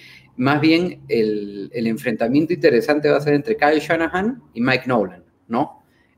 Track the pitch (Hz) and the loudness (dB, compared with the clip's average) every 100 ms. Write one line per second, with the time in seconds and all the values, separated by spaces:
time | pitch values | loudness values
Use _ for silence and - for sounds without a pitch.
0 | - - - - 131 147 156 165 180 - | -20 -20 -18 -2 0 2 4 2 0 -6
1 | - 113 107 104 101 101 95 120 113 110 | -4 0 0 -2 -6 -10 -10 -6 -4 -2
2 | 127 110 117 143 160 175 156 120 110 147 | -4 -2 0 0 0 2 4 4 2 0
3 | 151 143 147 143 139 110 147 156 151 165 | 2 2 2 0 0 0 2 2 0 -2
4 | 160 180 214 262 - 113 131 127 127 120 | 0 -2 -4 -4 -12 -4 0 0 0 0
5 | 95 - _ _ _ 117 - - _ _ | -2 -6 _ _ _ -4 -4 -8 _ _
6 | _ | _